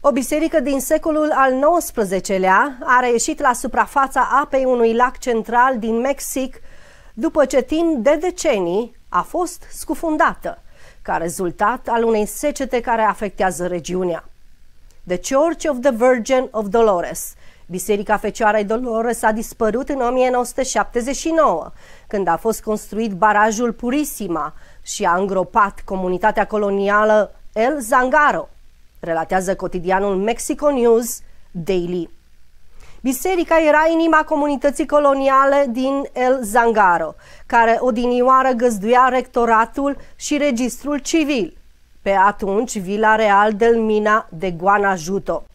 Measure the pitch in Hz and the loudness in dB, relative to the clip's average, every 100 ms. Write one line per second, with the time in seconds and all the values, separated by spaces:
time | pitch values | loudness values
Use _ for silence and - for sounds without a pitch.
0 | 285 262 247 302 311 320 269 269 - 311 | 2 0 -2 -2 0 0 0 -2 0 -2
1 | 320 302 302 294 269 262 294 349 - - | 0 0 0 2 2 4 2 2 -2 -4
2 | 196 185 185 190 185 190 277 247 233 247 | -2 -2 -2 0 4 4 2 -4 0 2
3 | 247 233 - 311 285 240 254 262 202 285 | 2 0 -2 0 0 0 -2 -2 0 0
4 | 269 269 - 247 294 269 254 247 226 226 | 0 0 0 0 0 0 0 2 2 2
5 | 254 254 - 226 220 240 254 262 220 226 | 0 0 -4 -4 0 2 2 2 -2 -2
6 | 262 269 - 277 262 - - - - - | -2 -4 -6 -6 -6 -10 -20 -20 -20 -20
7 | - - 320 320 269 277 254 311 339 302 | -20 -6 -2 0 2 0 0 -2 0 0
8 | 220 311 359 349 320 214 170 185 233 - | 0 0 -2 -2 -2 0 0 -2 -4 -12
9 | - 180 170 320 349 - - - - 294 | -4 -4 -4 -4 -4 -8 -16 -16 -8 -6
10 | 330 311 302 185 180 - - - - - | -4 0 0 0 -10 -12 -20 -20 -20 -16
11 | - 170 165 170 180 - 208 247 - 233 | -6 -4 -4 -4 -6 0 -2 -2 -2 0
12 | 233 220 208 - 294 294 262 247 226 233 | 0 0 -2 -4 -6 -4 -4 -4 -2 0
13 | 214 185 208 - 190 160 175 175 165 180 | 0 0 -8 -2 -2 -2 -4 -6 -6 -4
14 | 180 160 - - - - - - - - | -4 -4 -10 -20 -20 -20 -20 -20 -20 -20
15 | - 175 - 269 330 330 320 254 269 226 | -6 -6 -2 0 0 0 -4 0 0 2
16 | 254 254 214 262 262 214 202 233 226 180 | 2 2 2 0 0 -6 -2 2 4 2
17 | 147 156 - - - - - 180 - 208 | -2 -8 -12 -16 -20 -20 -12 -10 -2 -2
18 | 208 208 214 - 214 214 202 226 254 226 | 0 -2 -2 0 0 0 0 -4 -2 -2
19 | 233 226 226 220 220 - 220 220 277 285 | -2 0 0 -2 -8 -2 -2 -2 -4 -2
20 | 240 254 254 247 240 - 254 226 196 240 | -2 2 2 0 -2 -4 -2 -2 -2 -4
21 | 240 269 330 320 277 165 - - - - | -4 -4 0 2 2 2 -6 -16 -20 -20
22 | - 208 175 165 226 220 - 214 - 202 | -6 -4 -2 0 -2 -4 -4 -6 -6 -6
23 | 226 185 214 208 220 220 240 226 240 285 | -4 0 2 4 2 2 -2 -2 -4 -2
24 | 294 - 196 160 147 - - - - - | -4 -8 -6 -6 -6 -12 -20 -20 -14 -2
25 | 196 175 196 190 185 233 202 - - 190 | 0 2 0 -2 0 2 2 -2 -8 -6
26 | 185 185 214 214 196 214 202 196 196 208 | -4 0 0 0 -2 -2 -2 0 2 2
27 | 214 214 196 - - 214 233 294 214 262 | 4 2 2 -6 -10 -2 0 0 0 2
28 | 254 302 294 180 147 - - _ - - | 4 4 4 0 -6 -16 -20 _ -20 -14
29 | 170 160 160 185 190 185 185 180 170 190 | -4 -4 0 -2 0 -4 -4 -6 0 0
30 | 202 190 208 233 - 294 294 277 233 233 | 2 0 -2 -4 -6 -2 0 2 4 4
31 | 233 - - - - 185 160 185 175 180 | 0 -10 -14 -20 -14 -10 -2 -2 -2 -6
32 | 165 - _ - - - - - - - | -8 -14 _ -20 -20 -20 -20 -20 -20 -8
33 | 254 262 370 370 330 330 311 302 320 330 | -6 -4 -2 -2 2 2 4 4 4 2
34 | 330 320 311 311 294 277 285 277 294 294 | 2 2 2 -2 -2 0 -2 -2 0 2
35 | 285 269 269 269 277 277 277 233 262 277 | 2 2 2 2 4 2 0 -2 -2 -4
36 | 277 - 254 269 208 233 233 220 190 170 | -6 -2 0 0 0 0 2 4 4 4
37 | 156 - - - - 240 226 226 254 226 | -2 -10 -20 -20 0 2 4 2 0 0
38 | 240 247 247 262 262 240 247 214 208 247 | 0 2 4 4 4 2 0 0 2 4
39 | 254 254 247 247 233 220 226 - 277 277 | 4 2 -2 -2 2 2 2 -2 -4 -4
40 | - - - 294 294 233 254 - - 294 | -12 -14 -4 0 0 0 -4 -6 -6 -6
41 | - 330 285 277 165 - - _ _ - | 0 0 0 -2 -4 -8 -20 _ _ -8
42 | 196 196 196 196 196 196 247 214 180 208 | -2 4 4 2 -2 -2 -2 -6 -4 0
43 | 220 220 220 202 214 208 233 233 220 214 | 2 4 4 4 4 4 2 4 2 2
44 | 208 214 - 165 190 165 185 202 196 190 | 2 0 -2 -8 -6 0 2 2 2 -2
45 | 156 196 - 160 - | -4 -6 -4 -6 -8